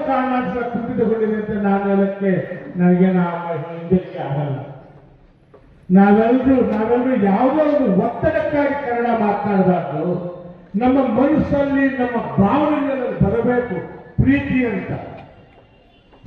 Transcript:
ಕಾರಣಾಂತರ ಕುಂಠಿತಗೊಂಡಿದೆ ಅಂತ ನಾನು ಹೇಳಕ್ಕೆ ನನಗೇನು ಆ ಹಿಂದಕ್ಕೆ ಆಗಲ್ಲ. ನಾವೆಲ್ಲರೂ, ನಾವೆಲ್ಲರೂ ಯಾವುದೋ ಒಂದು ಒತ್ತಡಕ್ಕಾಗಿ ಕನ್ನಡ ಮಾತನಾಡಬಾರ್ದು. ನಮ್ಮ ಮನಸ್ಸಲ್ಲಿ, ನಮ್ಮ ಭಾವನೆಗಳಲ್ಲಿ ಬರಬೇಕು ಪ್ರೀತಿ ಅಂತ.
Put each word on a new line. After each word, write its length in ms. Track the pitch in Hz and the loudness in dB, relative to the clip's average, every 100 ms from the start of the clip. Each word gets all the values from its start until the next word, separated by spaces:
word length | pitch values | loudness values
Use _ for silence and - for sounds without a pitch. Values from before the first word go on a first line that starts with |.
| - | 0
ಕಾರಣಾಂತರ 540 | 254 254 254 254 247 233 | -2 0 -2 -4 -4 -6
ಕುಂಠಿತಗೊಂಡಿದೆ 680 | - 247 214 214 220 214 214 | -6 -6 -2 0 0 0 -2
ಅಂತ 120 | 208 208 202 | -4 -2 0
ನಾನು 160 | 196 202 | 0 0
ಹೇಳಕ್ಕೆ 400 | 196 196 - 196 165 - - - 180 | 2 0 0 0 0 -2 -10 -10 0
ನನಗೇನು 440 | 180 180 190 180 175 | 4 4 4 2 0
ಆ 240 | 170 170 160 165 | -4 -6 -8 -8
ಹಿಂದಕ್ಕೆ 480 | 165 170 185 - 180 143 | -10 0 0 0 -8 -6
ಆಗಲ್ಲ. 300 | 147 139 127 123 - - - - - _ _ _ - - - - 185 | -4 -4 -6 -10 -18 -20 -20 -20 -20 _ _ _ -20 -20 -16 2 6
ನಾವೆಲ್ಲರೂ, 580 | 202 208 226 254 254 262 202 | 6 6 4 2 4 2 2
ನಾವೆಲ್ಲರೂ 420 | 214 220 240 254 240 196 | 0 0 0 2 2 2
ಯಾವುದೋ 320 | 202 262 311 294 | 2 2 2 2
ಒಂದು 180 | 285 233 185 - | 2 2 2 0
ಒತ್ತಡಕ್ಕಾಗಿ 720 | - 330 302 302 294 277 269 247 | 0 0 0 0 0 0 -2 -4
ಕನ್ನಡ 220 | 240 233 226 | -2 0 0
ಮಾತನಾಡಬಾರ್ದು. 920 | 208 196 196 196 180 175 143 147 170 180 - - - - - 196 | 0 -2 0 2 2 2 -2 -4 -4 -4 -6 -12 -16 -20 -8 -2
ನಮ್ಮ 140 | 247 277 247 214 | 2 2 2 2
ಮನಸ್ಸಲ್ಲಿ, 680 | 294 294 - 277 277 269 269 254 | 2 2 0 0 0 0 0 0
ನಮ್ಮ 160 | 240 220 180 - | -2 -4 -4 0
ಭಾವನೆಗಳಲ್ಲಿ 720 | 196 277 302 294 269 262 240 - 196 | 2 2 0 0 -2 -4 -4 -2 0
ಬರಬೇಕು 500 | 226 247 247 247 185 - - - - | 0 0 0 -2 -4 -10 -14 -8 -2
ಪ್ರೀತಿ 360 | - 277 - 254 240 | 2 2 0 -2 -2
ಅಂತ. 200 | 196 - - - - - - - - - _ _ _ _ - | -2 -6 -10 -10 -16 -20 -20 -20 -20 -20 _ _ _ _ -6